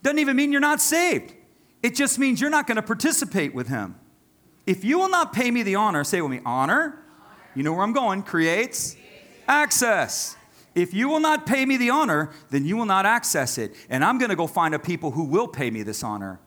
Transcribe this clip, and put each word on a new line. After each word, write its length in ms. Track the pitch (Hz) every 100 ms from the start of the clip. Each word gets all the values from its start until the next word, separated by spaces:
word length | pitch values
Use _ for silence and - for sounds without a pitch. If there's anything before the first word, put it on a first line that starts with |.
Doesn't 160 | 269 294
even 160 | 277 262
mean 160 | 285
you're 100 | 285
not 200 | 294 302
saved. 520 | - 320 349 269 - - _ _ _ _
It 140 | - 247
just 240 | 277 -
means 220 | 269 240
you're 80 | 285
not 180 | 302 285
gonna 140 | 220
participate 720 | 220 226 311 - 208 190 147 123
with 140 | 120
him. 260 | 127 98 92 - _ _ _ _ _ -
"If 160 | 185
you 160 | 196 320
will 100 | 381
not 220 | 370 320
pay 180 | - 247
me 140 | 240
the 120 | 202 190
honor," 280 | 214 160
say 180 | 143 185
with 80 | 156
me, 120 | 127 120
"Honor." 540 | 127 135 247 320 - - - - - - 135
You 80 |
know 80 | 147
where 120 | 165
I'm 100 | 202
going, 300 | 233 247 190
creates 760 | 196 170 165 175 254 - - - - - - - -
access. 880 | 285 294 - 240 202 120 - - - - - - -
"If 180 | 175
you 140 | 185 262
will 140 | 311
not 240 | 311 302 302
pay 200 | 269 262
me 120 | 269
the 120 | 240
honor, 420 | 269 285 151 156 - -
then 160 | 139 143
you 100 | 214
will 100 | 226
not 200 | 190 196
access 520 | 233 - 160 127 -
it. 160 | 107 - -
And 140 | 127
I'm 140 | 165 247
gonna 180 | 247 185
go 100 | 165
find 300 | - 165 156
a 40 |
people 320 | - 170 160
who 120 | 131
will 240 | 151 165 233
pay 240 | 143 127
me 120 | 113
this 200 | 104 104
honor." 360 | 120 104 98 92